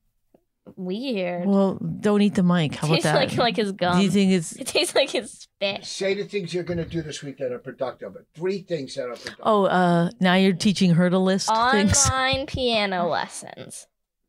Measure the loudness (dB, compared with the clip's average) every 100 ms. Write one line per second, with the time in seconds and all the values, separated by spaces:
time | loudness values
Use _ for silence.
0 | _ _ _ _ _ _ -20 -12 -8 -6
1 | -6 -4 -4 -2 0 2 2 -2 -6 -2
2 | 0 2 2 2 2 2 0 -2 0 0
3 | 2 2 0 0 0 0 -2 -2 0 2
4 | 2 4 4 2 0 -10 -4 -2 0 0
5 | 0 -2 -6 -12 -20 _ -4 -4 -10 -4
6 | -2 -2 -4 -6 -4 -6 -4 -6 -4 -6
7 | -6 -10 -12 -8 -6 -6 -10 -8 -8 -8
8 | -14 -16 -20 -8 -6 -4 -4 -6 -6 -8
9 | -8 -10 -14 -4 0 2 4 4 4 4
10 | 2 0 2 4 4 4 2 4 4 4
11 | 4 2 2 0 0 2 4 4 4 4
12 | 2 2 0 0 -4 -2 0 0 0 0
13 | -2 -2 -4 -10 -16 -16 -16 -18 -20 _
14 | _ _